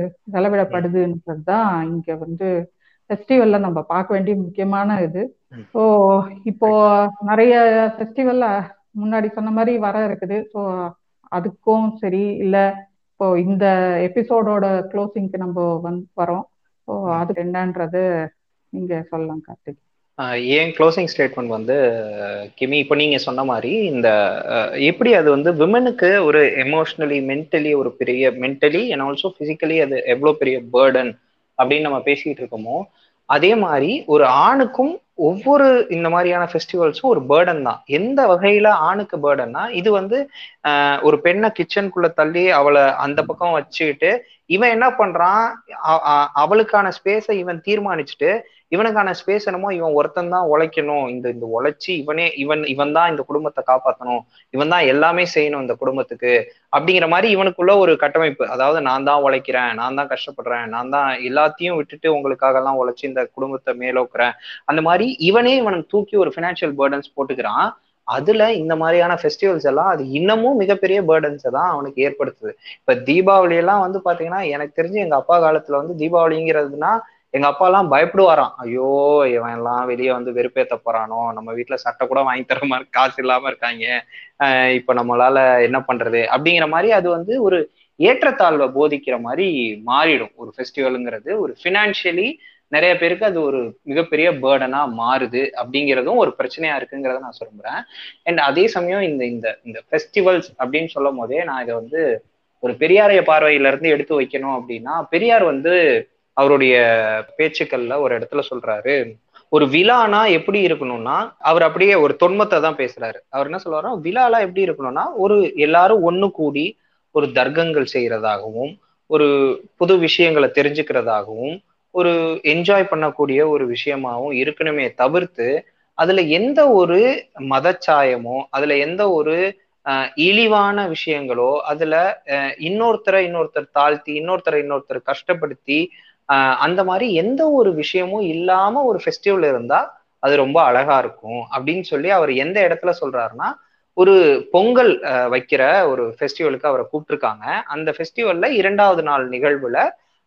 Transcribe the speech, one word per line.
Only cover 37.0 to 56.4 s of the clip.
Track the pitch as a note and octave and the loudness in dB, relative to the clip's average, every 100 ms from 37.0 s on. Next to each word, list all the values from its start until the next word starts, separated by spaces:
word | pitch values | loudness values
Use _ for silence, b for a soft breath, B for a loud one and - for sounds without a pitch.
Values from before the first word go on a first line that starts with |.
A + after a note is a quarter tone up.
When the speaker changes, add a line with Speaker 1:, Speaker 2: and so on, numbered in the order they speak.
| C4 | 0
Speaker 2:
ஒரு | F#3+ | 0
பர்டன் | B2+ D3 F3+ D#3+ | 2 2 4 0
தான். | B2+ - - | -4 -6 -4
எந்த | C#3+ A3 C#4 A#3+ | -4 -2 2 4
வகையில | F3 G3+ G#3 G#3+ | 4 4 4 4
ஆணுக்கு | F#3+ D#3 G3 G3 D#3+ | 4 2 -2 -4 -4
பர்டன்னா, | C#3+ C3+ A#2 C3+ A3 | 0 0 -2 -6 -8
இது | F#3 G3+ | -4 0
வந்து, | G3+ F#3+ B3 C#4 B B B D3 | 0 0 -4 -4 B B B -2
அ, | C#3+ C#3+ C#3+ | 2 2 2
ஒரு | D3+ D3 | 2 2
பெண்ணை | E3+ F#3+ G#3+ | 2 2 0
கிச்சனுக்குள்ள | G#3 E3+ G3+ G3 F3+ E3+ | -2 -4 -4 -4 0 -2
தள்ளி | E3 D#3 E3+ F#3 | 0 0 2 2
அவளை | D3+ C#3+ C#3+ | 4 4 6
அந்த | C#3 C3 C#3+ D3 | 4 2 -2 -4
பக்கம் | D3 D#3 F3 | -4 -4 -2
வச்சுக்கிட்டு, | D#3 C#3 - D#3+ C3+ E3 A#3+ B B - | -2 -4 -4 -4 0 0 0 B B -4
இவன் | F#3 A#3+ | 0 2
என்ன | A3+ B3+ | 2 2
பண்றான், | B3 G3+ E3+ F3 G#3 A3+ - - - D#3+ | 2 0 2 2 2 0 -4 -16 -8 0
அ-, | D#3+ D3 | 0 2
அ-, | D3 C#3+ | 2 0
அவளுக்கான | C#3+ D#3 G#3+ A3 G#3 G3 | 0 2 2 2 2 0
ஸ்பேஸை | D#3+ F#3+ G#3+ G#3+ | -2 -4 -2 -2
இவன் | G3+ F3+ E3+ G3+ | -4 -4 -8 -4
தீர்மானிச்சுட்டு, | G#3+ G3+ E3 C#3 - D3+ A3 - b b F3 | -4 -2 -4 -6 -4 -2 -2 -6 b b -2
இவனுக்கான | A3 G#3+ G3 | 0 0 -2
ஸ்பேஸ் | F3 - G3+ G#3 | -2 -4 -4 -4
என்னமோ | F3+ G3 | -6 -6
இவன் | F3+ E3 | -4 0
ஒருத்தன் | D3 D3+ F3+ F3 | 0 0 -2 -4
தான் | F3+ E3+ | -2 2
உழைக்கணும், | D3+ D#3+ D#3+ D3 D3 C3 | 2 0 -2 -4 -2 -4
இந்த, | B2 B2 | -6 -8
இந்த | A#2+ A#2 | -8 -6
உழைச்சி | A2+ C#3 D3+ - | -2 -2 -4 -6
இவனே, | F3 C#3+ D#3 E3+ C#3 | -6 -4 -4 -4 -4
இவன், | C#3 D#3 | -4 -2
இவன் | D3+ C3+ C#3+ | -2 -4 -2
தான் | D#3 E3+ | 2 0
இந்த | D3 | 0
குடும்பத்தை | C3 D3 D#3 - C3 | -4 -4 -4 -4 0
காப்பாத்தணும், | B2+ B2+ A#2+ B2 A#2+ - b b | 0 0 -4 -4 -6 -8 b b
இவன் | C3 D3+ | -4 0
தான் | F3 C#3+ | 2 4
எல்லாமே | C#3 D#3+ F3 F3 D#3+ | 4 2 2 0 0
செய்யணும் | D3 D3 | 0 -2
இந்த | B2+ | -6
குடும்பத்துக்கு | A#2 C3+ C3+ B2 A#2+ B2 A#2+ | -4 -4 -4 -6 -4 0 2